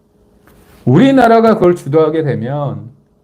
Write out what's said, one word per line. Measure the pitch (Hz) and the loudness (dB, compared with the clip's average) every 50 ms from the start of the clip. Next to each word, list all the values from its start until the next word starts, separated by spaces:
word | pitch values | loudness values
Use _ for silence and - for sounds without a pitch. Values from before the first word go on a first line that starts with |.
| _ _ _ _ _ _ _ _ _ _ _ _ _ _ _ _ - | _ _ _ _ _ _ _ _ _ _ _ _ _ _ _ _ -2
우리나라가 | 123 131 185 262 269 269 262 240 226 226 226 226 220 214 | 0 2 4 4 4 2 2 2 4 4 4 2 2 2
그걸 | 220 180 180 175 | 2 2 0 0
주도하게 | - - 139 143 160 160 156 160 160 151 | -2 -4 -2 0 0 0 0 -2 -4 -4
되면 | 139 113 107 110 127 143 147 143 120 104 101 104 - - _ _ _ _ _ | -4 -4 -6 -6 -8 -8 -6 -8 -8 -8 -10 -14 -20 -20 _ _ _ _ _